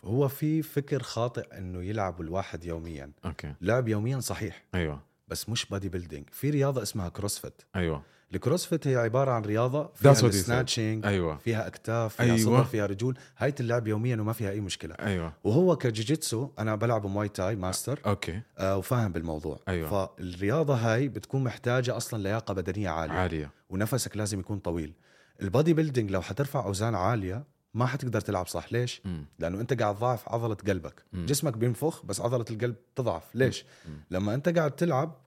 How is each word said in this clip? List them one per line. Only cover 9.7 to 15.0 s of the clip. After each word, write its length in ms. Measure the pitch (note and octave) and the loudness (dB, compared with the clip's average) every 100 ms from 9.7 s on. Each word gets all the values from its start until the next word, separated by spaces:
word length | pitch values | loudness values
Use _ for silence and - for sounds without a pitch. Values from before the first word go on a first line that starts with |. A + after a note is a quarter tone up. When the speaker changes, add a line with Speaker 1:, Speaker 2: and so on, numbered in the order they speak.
| C#3+ - - | 0 -4 8
Speaker 1:
فيها 180 | C#3+ | 10
Speaker 2:
That's 40 | C3 | 10
what 20 | |
he 20 | |
said. 40 | A#2+ | 8
Speaker 1:
السناتشينج، 800 | G2 F#2 A#2+ B2+ - A2 A2 G#2 | 6 2 2 2 0 0 0 2
Speaker 2:
أيوة. 320 | G2 E2 D2+ | 2 2 -2
Speaker 1:
فيها 300 | A#2 A2 F2 | -2 -2 -2
اكتاف، 480 | - - A#2 A2 - | -6 -4 -2 0 2
فيها 100 | A#2+ | 4
Speaker 2:
أيوة. 120 | A2+ | 6
Speaker 1:
صدر، 260 | G#2+ B2 | 6 6
فيها 220 | C3 A2 G2+ | 4 2 -2
رجول. 320 | G2 B2 B2+ - - | 0 -2 -4 -8 -2
هاي 160 | C3 C#3+ | -2 0
اللعب 280 | A#2+ A#2+ G#2+ | 0 0 0
يوميا 280 | G#2+ B2 A2+ | 0 0 0
وما 180 | G#2+ | 0
فيها 180 | A2 G2+ | -2 -2
اي 100 | G#2 | -2
مشكله. 340 | F#2+ - E2 | -4 -6 -10
Speaker 2:
أيوة. 340 | - | -4